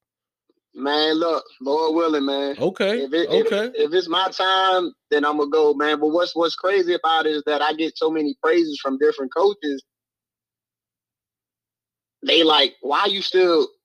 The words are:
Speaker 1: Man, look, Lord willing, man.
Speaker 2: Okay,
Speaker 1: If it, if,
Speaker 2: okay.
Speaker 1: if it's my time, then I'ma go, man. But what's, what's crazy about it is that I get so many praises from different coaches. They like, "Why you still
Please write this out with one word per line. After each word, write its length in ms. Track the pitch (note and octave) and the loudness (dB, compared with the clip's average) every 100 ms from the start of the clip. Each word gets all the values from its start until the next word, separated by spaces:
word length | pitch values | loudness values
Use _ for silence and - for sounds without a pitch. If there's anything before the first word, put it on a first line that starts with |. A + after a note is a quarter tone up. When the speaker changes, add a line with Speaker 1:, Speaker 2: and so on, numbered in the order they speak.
| _ _ _ _ _ _ _ - | _ _ _ _ _ _ _ -8
Speaker 1:
Man, 380 | C#3 D3+ D#3 D#3 | -2 0 2 2
look, 260 | E3+ D3+ - - | 0 -2 -4 -10
Lord 340 | C3 D3+ D#3+ D#3+ | -2 0 0 0
willing, 300 | E3 D3+ C#3 | 0 0 -2
man. 300 | C#3 C#3 C#3 | -2 -4 -2
Speaker 2:
Okay, 420 | F3 - G3 A#3 | -4 -2 -2 -2
Speaker 1:
If 120 | C4+ | -2
it, 160 | - - | -2 0
if, 160 | - A3+ | 0 0
Speaker 2:
okay. 240 | - A#3+ E4 | 0 -2 -2
Speaker 1:
if 180 | - | 0
it's 160 | F3+ D#3+ | 0 0
my 200 | F3 F#3 | -2 -2
time, 640 | - F#3+ F#3+ F#3+ F#3 F3 - _ | -2 0 2 2 2 -2 -8 _
then 140 | D3 D3 | 0 0
I'ma 200 | D3+ C#3+ | -2 0
go, 260 | D#3 D3 C#3 | 2 2 2
man. 240 | D3 D3+ | 0 0
But 80 | D3+ | 0
what's, 260 | E3 F3 D#3+ | 0 -2 0
what's 180 | E3+ - | -2 -2
crazy 400 | F3+ G3+ F3 E3+ | 0 0 0 0
about 320 | D#3+ D#3+ D#3 | 0 0 0
it 40 | |
is 120 | D3+ D3 | -2 -2
that 140 | D3 | -2
I 100 | D3+ | -2
get 240 | D#3 D#3 - | -2 -6 -2
so 140 | D#3 | -2
many 240 | D#3 D3 C3+ | 0 -4 -2
praises 360 | D#3+ E3+ D#3+ C#3+ | 0 2 0 -4
from 180 | C#3 C3+ | -6 0
different 340 | D3+ D3 C3 D#3+ | 0 0 -4 0
coaches. 480 | G3 G3+ D3+ C3+ - _ _ _ _ _ _ _ _ _ _ _ _ _ _ _ _ _ _ _ _ _ _ _ C3+ | 0 0 -6 -8 -10 _ _ _ _ _ _ _ _ _ _ _ _ _ _ _ _ _ _ _ _ _ _ _ 0
They 180 | D#3 | 4
like, 320 | D#3+ D3+ C#3 - | 4 4 2 -2
"Why 240 | C3 D3+ G3+ | -4 0 0
you 140 | G3 | -2
still 480 | - F#3 F3+ D#3+ B2+ - | 0 2 4 4 0 -4